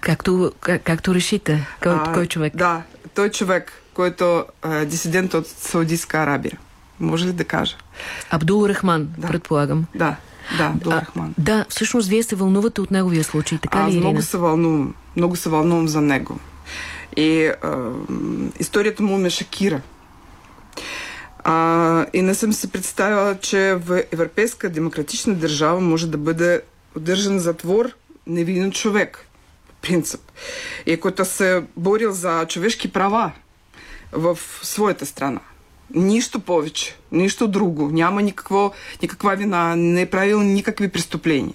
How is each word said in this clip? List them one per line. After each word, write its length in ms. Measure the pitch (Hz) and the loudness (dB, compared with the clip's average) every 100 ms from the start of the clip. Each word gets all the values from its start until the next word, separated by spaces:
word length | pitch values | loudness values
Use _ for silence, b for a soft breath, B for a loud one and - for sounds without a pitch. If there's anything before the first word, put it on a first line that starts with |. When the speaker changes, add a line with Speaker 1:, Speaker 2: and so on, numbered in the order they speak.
Speaker 1:
Както, 520 | - 160 - 185 175 - | 2 0 2 2 2 0
как-, 220 | - 180 | -2 -2
както 320 | - 165 - | 0 -2 2
решите. 520 | 180 175 208 - 151 143 - | 2 2 -2 0 0 -2 -2
Кой, 100 | 175 | 0
Speaker 2:
А, 180 | 160 156 | 2 2
Speaker 1:
кой 140 | 165 175 | 0 -2
човек? 300 | 170 151 151 | -2 -2 0
Speaker 2:
да, 260 | 175 165 165 - 160 | 0 0 -6 -18 -10
той 140 | - 202 | 0 0
човек, 440 | 208 190 185 - - - | 0 0 0 -2 -20 -16
който, 500 | - 180 170 180 170 - - | -2 -2 2 2 2 0 -8
е 200 | 160 156 | -4 -2
дисидент 500 | 151 165 170 170 185 | -2 -2 0 0 0
от 120 | 170 156 | -2 -4
Саудитска 720 | - - 175 165 165 - 156 | -10 -4 -2 0 -2 -2 0
Арабия. 400 | 151 143 - - - - - - | 0 0 -4 -10 -20 -20 -20 -6
Може 260 | 165 160 185 | -2 0 -2
ли 60 | |
да 120 | 180 | -2
кажа? 320 | 156 160 147 - - B B B B | -2 -2 -2 -6 -18 B B B B
Speaker 1:
Абдул 360 | 165 160 202 202 | 0 2 4 4
Рахман, 420 | 202 190 165 147 165 | 2 2 2 0 -6
Speaker 2:
Да. 100 | 170 | -4
Speaker 1:
предполагам. 560 | 165 - 156 143 151 165 | -4 0 0 2 0 -2
Speaker 2:
Да, 220 | - 160 147 - B B 165 | -2 -2 -2 -12 B B -2
да, 60 | 151 | 0
Абдул 260 | 156 170 | 0 0
Speaker 1:
А, 80 | 160 | -2
Speaker 2:
Рахман. 340 | 160 - 160 165 | -2 -6 -6 -2
Speaker 1:
да, 260 | 151 220 196 | 2 2 0
всъщност 400 | - 220 247 196 | -4 0 0 2
вие 140 | 214 | 2
се 140 | 226 196 | 0 0
вълнувате 440 | 190 190 220 226 | 2 4 2 0
от 100 | 196 | 0
неговия 340 | 190 185 170 | 2 2 2
случай, 340 | 156 151 151 160 | 0 -2 -2 -2
така 200 | - 151 | -2 0
Speaker 2:
Аз 80 | 160 | 2
Speaker 1:
ли, 40 | |
Ирина? 100 | 170 | 4
Speaker 2:
много 220 | 180 151 | 2 2
се 140 | - 190 | 0 0
вълнувам. 580 | 175 160 165 156 135 - - - | 2 4 4 2 0 -6 -10 0
Много 200 | 175 180 | 0 0
се 120 | - | 0
вълнувам 400 | 160 160 170 160 | 2 4 4 2
за 120 | 151 | 2
него. 380 | 147 135 117 - - - B B B B B - | 2 2 -2 -10 -14 -20 B B B B B 0
И, 300 | 156 160 156 - | 2 4 2 0
а, 140 | 156 147 120 127 - - - - - - | -4 -4 -4 -6 -6 -4 -4 -4 -6 -4
историята 420 | 165 208 208 208 | -2 2 0 0
му 160 | 208 196 | 0 2
ме 120 | 185 | 2
шокира. 500 | - - - 196 160 - - - - - - - - - - B B B B B - | 0 -6 -2 0 0 -6 -20 -20 -20 -20 -20 -20 -20 -20 -16 B B B B B -6
А, 680 | - 160 165 165 165 165 - | 0 2 4 4 4 2 2
и 100 | 170 | 0
не 120 | 185 | 2
съм 180 | 196 220 | 2 0
си 180 | 214 196 | -2 -4
представила, 680 | - 185 - 202 208 202 190 | -6 -8 -2 0 2 2 -2
че 360 | - 196 196 185 | -2 2 2 0
в 260 | 170 180 - | 0 -2 0
европейска 580 | 165 165 180 226 - 202 | -2 -2 0 -2 -2 -6
демократична 640 | 156 160 156 151 - - | -2 -4 -2 -6 -4 -2
държава 460 | 185 160 147 151 175 | 0 0 0 2 2
може 260 | 185 160 165 | 2 2 0
да 120 | 151 | -2
бъде 440 | 147 165 175 175 - _ _ - | -2 0 2 2 -2 _ _ -10
удържан 420 | 160 190 202 196 | -2 0 0 0
затвор 520 | 170 165 170 196 240 - _ - - | 0 -4 0 0 0 -4 _ -20 -6
невинен 460 | 170 170 185 190 | -2 0 0 -2
човек, 540 | 185 220 208 180 - - _ - _ _ | 0 0 2 0 -4 -20 _ -20 _ _
по 60 | - | -14
принцип. 380 | - 175 - - - B B B B B - | -2 0 0 -8 -14 B B B B B -4
И 100 | 165 | -2
който 280 | 190 185 | -2 -2
се 380 | 185 - 190 185 165 - | -4 0 2 2 -2 -4
борил 360 | 175 214 226 | 0 2 2
за 340 | 190 180 165 165 | -2 -2 0 -2
човешки 440 | - 190 226 - | -2 -2 -2 -4
права 400 | 196 190 220 196 - _ _ _ B B B B | 0 2 2 0 -4 _ _ _ B B B B
в 260 | - 165 170 - - | -2 0 0 -4 -12
своята 440 | - - 208 180 - | -8 0 0 0 -6
страна. 340 | - 135 117 - - - - - | -6 -4 -4 -10 -20 -20 -20 -6
Нищо 500 | 160 185 220 240 247 | 2 4 4 0 -6
повече, 560 | 185 175 151 - - - - | 0 0 0 -6 -8 -10 -4
нищо 360 | 160 190 - 226 | 0 0 2 0
друго. 400 | 196 196 151 147 | 2 0 0 0
Няма 340 | 160 170 202 | 2 2 2
никакво, 500 | 202 190 - 196 202 B B B | -2 -2 -2 0 0 B B B
никаква 340 | 170 - 202 190 | -8 0 0 2
вина, 400 | 208 180 170 170 | 0 2 2 2
не 240 | 170 175 | 4 2
е 100 | 180 | 2
правил 300 | 190 196 214 | 2 2 4
никакви 480 | 202 196 196 214 196 | 4 2 0 -2 -2
престъпления. 680 | 180 165 165 165 147 107 | -2 -4 -4 0 0 0